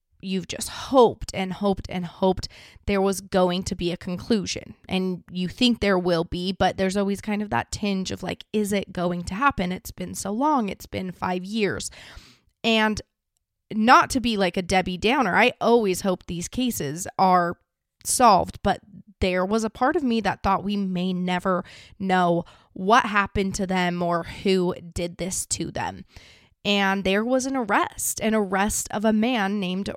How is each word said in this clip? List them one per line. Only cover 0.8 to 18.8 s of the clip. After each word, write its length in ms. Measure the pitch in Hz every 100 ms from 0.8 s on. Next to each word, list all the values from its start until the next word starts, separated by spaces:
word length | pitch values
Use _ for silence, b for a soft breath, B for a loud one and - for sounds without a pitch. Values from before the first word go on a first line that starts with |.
| - 262 220 - -
and 200 | - 185
hoped 340 | 175 202 190 -
and 160 | 185
hoped 440 | 170 - 190 190 - B B B -
there 160 | 196
was 180 | 196 190
going 420 | 196 185 185 180
to 120 | 185 185
be 160 | 170
a 40 | 170
conclusion. 800 | - 185 - 220 - - - - -
And 340 | 190 185 180 -
you 160 | 180 180
think 320 | - 247 233
there 200 | 202 185
will 260 | 180 170
be, 260 | 170 175 180
but 280 | 185 185 -
there's 180 | 190 202
always 240 | 196 196
kind 220 | - 208
of 80 | 208
that 200 | 117 -
tinge 400 | - 208 190 185
of, 140 | 190
like, 200 | 185 170 -
is 200 | 214 202
it 200 | 202 -
going 300 | - 175 175
to 100 | 175
happen? 360 | 190 277 - 180
It's 220 | 185 -
been 240 | - 180 185
so 160 | 196
long. 360 | 214 294 285 202
It's 180 | - -
been 260 | 196 185
five 320 | - 180 185
years. 480 | 185 220 190 110 - B B B B B B _
And 360 | 226 220 214 208 - _ _ _ _ _ _
not 360 | 214 220 311 -
to 100 | 269
be, 160 | 233 208
like, 220 | 185 196
a 40 |
Debbie 360 | 175 185 185 180
Downer, 360 | 208 277 214
I 200 | 180 247 -
always 440 | 202 240 208 185
hope 240 | 196 180 -
these 200 | 170 170
cases 600 | - 254 - 143 160 - -
are 380 | 185 180 175 180 _ _ _ _
solved, 540 | - - 240 185 185 -
but 180 | 202 -